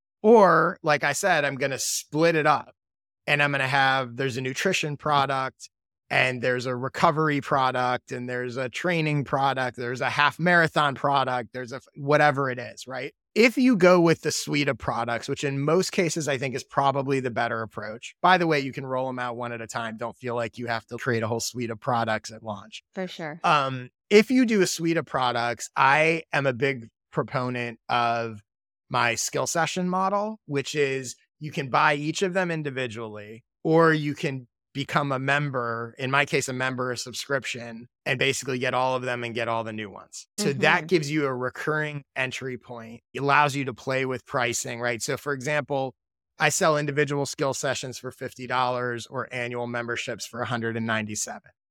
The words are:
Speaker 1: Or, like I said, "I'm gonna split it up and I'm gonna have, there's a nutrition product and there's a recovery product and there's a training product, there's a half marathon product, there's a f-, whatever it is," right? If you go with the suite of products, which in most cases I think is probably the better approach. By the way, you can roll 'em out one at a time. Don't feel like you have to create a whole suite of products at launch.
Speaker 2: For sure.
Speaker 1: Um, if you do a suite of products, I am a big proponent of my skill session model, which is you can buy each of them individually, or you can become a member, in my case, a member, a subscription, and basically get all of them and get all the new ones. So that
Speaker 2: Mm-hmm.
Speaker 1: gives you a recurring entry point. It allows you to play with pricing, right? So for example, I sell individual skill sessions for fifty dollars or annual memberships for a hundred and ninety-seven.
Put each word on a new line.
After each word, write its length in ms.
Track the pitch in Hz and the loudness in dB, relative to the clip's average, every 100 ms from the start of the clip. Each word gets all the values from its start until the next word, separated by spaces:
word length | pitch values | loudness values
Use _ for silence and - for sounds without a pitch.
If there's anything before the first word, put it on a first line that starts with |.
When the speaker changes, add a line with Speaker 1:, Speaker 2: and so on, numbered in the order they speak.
| _ _ | _ _
Speaker 1:
Or, 560 | 214 226 185 165 165 190 | 6 8 8 6 4 0
like 220 | 160 147 | 0 2
I 80 | 151 | 2
said, 320 | 139 196 160 | 0 2 2
"I'm 120 | 143 135 | 2 0
gonna 220 | 139 127 | -2 -2
split 580 | - - - 151 165 160 | -4 -4 -2 2 4 4
it 100 | 147 | 4
up 280 | 139 - _ _ _ _ _ - | 2 -2 _ _ _ _ _ 0
and 160 | 147 | 2
I'm 80 | 147 | 2
gonna 180 | 139 131 | 2 2
have, 480 | 139 135 135 123 117 | 2 4 2 -2 -4
there's 200 | 135 120 | -4 -2
a 40 | |
nutrition 560 | 131 127 196 185 151 143 | -4 -2 0 0 -2 -4
product 720 | 151 143 139 135 131 - - _ _ _ - | 0 2 2 0 -4 -8 -20 _ _ _ -2
and 300 | 135 127 127 | 2 2 2
there's 240 | 127 123 127 | 0 0 -2
a 80 | |
recovery 640 | 123 127 - 175 156 156 143 | -4 -6 2 4 4 2 0
product 720 | - 143 127 127 123 123 - | 0 2 2 2 0 -2 -4
and 180 | 127 123 | -8 -6
there's 280 | 123 127 120 | -6 -6 -6
a 120 | 127 | -8
training 560 | - 175 165 156 147 | -4 -2 0 0 0
product, 520 | - 139 139 131 127 120 | 0 0 2 0 -2 -4
there's 240 | 120 127 | -6 -4
a 100 | 131 | 0
half 280 | 147 147 - | 2 2 4
marathon 540 | 175 175 160 156 147 123 | 4 6 6 4 2 2
product, 540 | 147 139 131 123 113 | 2 2 2 -2 -6
there's 200 | 127 120 | -10 -10
a 40 | 131 | -12
f-, 100 | - | -14
whatever 560 | 156 143 147 147 135 135 | -6 2 6 6 4 -2
it 80 | 123 | -4
is," 280 | 110 - 123 | -10 -14 -12
right? 280 | 131 135 - _ | -10 -10 -14 _
If 240 | - 240 269 | 4 6 6
you 200 | 254 208 | 4 8
go 240 | 180 180 | 8 8
with 220 | 170 156 | 6 4
the 100 | 156 | 0
suite 340 | - - 147 139 | -4 -2 0 0
of 100 | 120 | -2
products, 520 | - 113 117 117 - | -4 -4 -2 -4 -4
which 160 | 139 | -4
in 160 | 143 139 | -4 -2
most 320 | 147 175 180 | 2 2 2
cases 340 | - 165 170 147 | 0 0 0 -2
I 100 | 135 | -2
think 200 | 135 127 | -2 -6
is 80 | |
probably 560 | - - 139 139 135 135 | -2 2 2 2 0 -2
the 100 | 127 | -2
better 320 | 117 117 113 | -2 -2 -2
approach. 540 | 110 - 104 110 - - | -6 -10 -12 -12 -16 0
By 180 | 175 185 | 4 6
the 80 | 165 | 4
way, 100 | 147 | 2
you 140 | 135 | 0
can 120 | 139 | -6
roll 240 | 135 127 131 | -4 -4 -4
'em 120 | 127 | -4
out 160 | 123 117 | -6 -6
one 160 | 120 | -8
at 80 | 117 | -8
a 80 | 113 | -8
time. 280 | 120 113 110 | -8 -8 -8
Don't 200 | 117 - | -10 -8
feel 180 | 123 | -6
like 240 | 120 117 - | -4 -4 -6
you 80 | 117 | -4
have 180 | 117 - | -4 -6
to 120 | 120 | -6
create 240 | - 113 | -2 0
a 60 | 110 | 0
whole 100 | 113 | -2
suite 320 | - 123 117 | -4 -6 -6
of 80 | 113 | -6
products 540 | 139 120 113 110 - | -2 0 0 -2 -6
at 100 | 110 | -12
launch. 400 | 113 101 107 - - | -12 -12 -14 -20 -14
Speaker 2:
For 140 | 190 180 | -10 -10
sure. 340 | - 160 160 | -10 -12 -2
Speaker 1:
Um, 460 | 175 151 135 131 123 _ - | 2 2 2 -4 -10 _ 4
if 220 | 208 214 | 6 6
you 120 | 254 233 | 4 4
do 160 | 214 | 4
a 40 | 170 | 2
suite 300 | - 165 165 | 0 0 0
of 100 | 127 | -2
products, 640 | 139 127 120 117 117 - - | 0 0 0 -2 -4 -6 2
I 480 | 135 147 160 165 - | 4 6 4 2 -2
am 120 | 151 | 0
a 80 | 139 | 0
big 360 | 117 139 131 113 _ _ | 0 0 -2 -10 _ _
proponent 640 | - 120 135 127 123 120 117 - | -6 -4 -2 -2 -4 -6 -8 -2
of 540 | 120 117 117 117 107 - _ _ _ - | 0 2 0 -4 -8 -18 _ _ _ -4
my 260 | 127 117 | 0 2
skill 320 | 113 - 143 131 | 0 -2 -2 -2
session 420 | 170 160 185 180 | 0 -2 -2 -2
model, 520 | 185 190 202 214 220 - | 0 0 -2 -4 -8 -6
which 280 | 139 131 | -4 -2
is 400 | 151 139 135 123 - _ _ | -2 0 -2 -6 -14 _ _
you 140 | 151 | -8
can 180 | - 135 | -6 0
buy 240 | 143 156 | 2 2
each 280 | 147 151 156 | 2 -2 -2
of 120 | 185 | -2
them 160 | 185 175 | 0 -2
individually, 920 | 160 147 131 123 110 110 107 104 113 _ _ | -4 -4 -4 -6 -6 -10 -12 -14 -18 _ _
or 300 | 160 160 165 | 4 6 6
you 240 | 156 147 139 | 4 0 -4
can 320 | 151 131 123 _ _ | -4 -6 -10 _ _
become 380 | 135 135 151 143 | -8 -2 0 0
a 80 | 131 | -2
member, 800 | 135 143 147 127 120 117 117 127 | 0 0 0 -4 -4 -6 -8 -6
in 140 | 131 | 0
my 120 | 139 | 2
case, 240 | 143 147 135 | 2 0 -2
a 40 | |
member, 400 | 127 131 127 127 | -2 -2 -2 -4
a 40 | 120 | -6
subscription, 920 | 127 110 - 135 - 123 117 113 123 _ 143 | -8 -10 -4 -4 -4 -8 -10 -14 -18 _ -4
and 140 | 131 | 0
basically 360 | 135 127 127 127 | 0 0 -4 -4
get 160 | 127 | 0
all 220 | 123 131 | 0 0
of 80 | 127 | 0
them 220 | 127 120 | -2 -4
and 100 | 120 | -4
get 140 | 113 117 | -4 -2
all 160 | 113 | -4
the 80 | 110 | -4
new 180 | 107 104 | -8 -10
ones. 380 | 95 - - - - | -14 -18 -18 -14 -4
So 140 | 151 | -2
that 300 | 135 151 175 | 2 2 2
Speaker 2:
Mm-hmm. 40 | 160 | 2
Speaker 1:
gives 240 | 175 143 | 0 2
you 160 | 156 139 | -2 -2
a 80 | |
recurring 720 | 123 123 - 151 151 151 147 - | -2 -6 -6 -4 -4 -4 -8 -8
entry 420 | 135 131 - 131 127 | -6 -6 -6 -10 -10
point. 460 | - 117 113 117 _ | -14 -16 -16 -20 _
It 60 | 123 | -4
allows 380 | 143 139 147 139 | 2 4 4 0
you 80 | |
to 100 | 131 | -4
play 320 | 113 135 131 131 | -6 -4 -2 -2
with 180 | 127 - | -6 -6
pricing, 540 | 135 120 117 131 120 | -2 -2 -2 -6 -6
right? 220 | 120 117 | -6 -4
So 140 | - 131 | -6 -6
for 160 | 147 | -6
example, 640 | 135 127 147 131 139 131 - _ _ _ - | -6 -4 -4 -2 -4 -4 -10 _ _ _ 0
I 120 | 156 | 0
sell 280 | - 175 147 | 4 2 2
individual 480 | 147 139 143 143 139 | 0 0 0 -2 -4
skill 260 | - 139 | -4 -4
sessions 460 | 127 139 120 131 117 | -2 -4 -4 -8 -10
for 140 | 127 | -14
fifty 340 | - 131 - 127 | -12 -12 -10 -4
dollars 600 | 127 123 123 123 117 - | 0 0 0 -4 -6 -8
or 200 | 131 117 | -10 -8
annual 340 | 127 120 120 120 | -6 -6 -6 -6
memberships 580 | 120 120 117 - 107 | -6 -6 -6 -6 -8
for 160 | - 117 | -10 -8
a 60 | 113 | -6
hundred 300 | 120 113 113 | -4 -4 -4
and 100 | 113 | -2
ninety-seven. 640 | 110 107 104 - - - _ _ | -2 -4 -6 -8 -10 -18 _ _